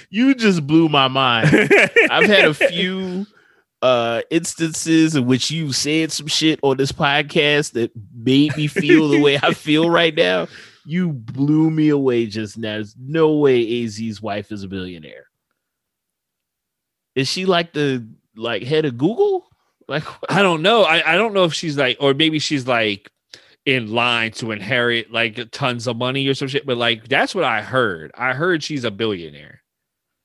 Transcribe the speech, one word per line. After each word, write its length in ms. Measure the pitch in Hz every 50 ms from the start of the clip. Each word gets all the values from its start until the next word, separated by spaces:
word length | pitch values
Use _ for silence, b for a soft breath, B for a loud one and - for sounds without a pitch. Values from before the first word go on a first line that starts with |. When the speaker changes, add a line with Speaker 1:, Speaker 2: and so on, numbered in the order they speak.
| B B
Speaker 1:
you 240 | 180 208 254 269 277
just 320 | 247 226 208 185 170 143
blew 220 | 135 156 165 165 156
my 200 | 147 143 135 131
mind. 400 | 131 135 135 127 120 117 110 151
Speaker 2:
<laughs> 640 | - - - - 403 415 349 - - 466 415 -
Speaker 1:
I've 180 | 254 311 - -
had 160 | 208 190 359
a 80 | 160 151
few, 720 | - 175 180 175 170 - 185 190 190 190 185 180 190 202 - b b b b b b b b _ - 120
uh, 400 | 127 127 120 117 117 117 113 - -
instances 840 | 151 170 170 - - - 165 160 160 - - 160 160 160 160 160 160
in 100 | 143 123
which 240 | 123 131 120 - -
you 220 | 151 165 160 143 127
said 400 | - - 143 156 160 160 151 -
some 160 | - 147 156
shit 320 | - - 160 160 151 - -
on 140 | 139 131
this 160 | 131 139 135 -
podcast 800 | - 160 139 143 151 147 147 - 180 147 147 147 147 151 - -
that 180 | 113 117 113 - 110 101 - -
made 420 | 120 113 123 131 139 147 151 -
me 100 | 156 151 151
feel 400 | - 196 - 147 175 156 156 147
the 120 | 143 -
way 160 | 147 143 139 143 -
I 100 | 165 156
feel 380 | - - 156 151 156 165 170
right 240 | 170 170 170 165 151
now. 320 | 160 175 180 185 180 170 - B B B B B B B
You 260 | 143 156 180 185 170 147
blew 580 | 123 110 113 117 127 139 147 151 156 160 160
me 180 | 160 156 151 151
away 360 | 147 143 135 131 120 117 117
just 300 | 107 98 110 110 104 - 110
now. 160 | 113 107 107
There's 220 | 107 107 101 - 117
no 340 | 127 135 151 165 160 156 156
way 220 | 151 147 139 127 120
A 260 | 117 107 120 120 120 113
Z's 340 | 104 110 113 113 107 98 107
wife 280 | 107 101 107 101 - 107
is 100 | 101 98
a 40 | 92
billionaire. 580 | 95 95 92 92 90 82 76 69 - - - _ _ _ _ _ _ _ _ _ _ _ _ _ _ _ _ _ _ _ _ _ _ _ _ _ _ _ _ _ _ _ _ _ _ _ _ _ -
Is 140 | 131 135 131
she, 160 | - 185 185
like, 280 | 190 180 170 170 170 -
the, 340 | 147 147 139 131 123 113 107 - _ _ _ _
like, 260 | 107 110 117 117 98 98
head 220 | 123 156 156 160
of 120 | 143 120
Google? 500 | 117 139 180 233 381 403 415 381 359 - _ _ _ _ _ _ _ _ -
Like, 160 | 131 156 147
what? 280 | - - - - - -
Speaker 2:
I 100 | 185 202
don't 200 | 185 170 156 160
know. 200 | 196 233 226 190
I, 280 | 156 160 170 151 156 165
I 40 |
don't 180 | 180 226 226 202
know 100 | 196 180
if 80 | 160 143
she's, 240 | - 180 165 143
like, 220 | 143 139 127 120 -
or 140 | 143 139 135
maybe 240 | 139 160 160 156 151
she's, 280 | - - 156 139 120
like, 440 | 131 123 117 110 107 101 98 - - _ _ _ _ B B B B B B -
in 260 | - 131 127 113 104 110
line 380 | 120 120 123 120 117 113 113 107
to 180 | - 117 110
inherit, 640 | 107 101 95 104 135 123 120 120 117 117 107 - 117
like, 380 | 113 117 113 107 123 120 -
tons 360 | - - 143 127 120 120 113
of 100 | 123 117
money 300 | 117 123 127 131 139 135
or 80 | 135 135
some 140 | - 143 135
shit. 160 | 135 135 -
But, 120 | 139 123 117
like, 300 | 120 117 117 110 113 117
that's 260 | 131 151 247 277 -
what 100 | 196 156
I 160 | 127 113 107 104
heard. 480 | 98 120 131 123 104 90 80 78 73 -
I 160 | - 123 127 127
heard 300 | 131 165 185 175 156 -
she's 200 | - 156 139 120
a 60 | 113
billionaire. 720 | 101 98 113 110 101 87 85 78 73 73 73 71 - - _ _ _ _ _ _ _ _ _ _ _ _ _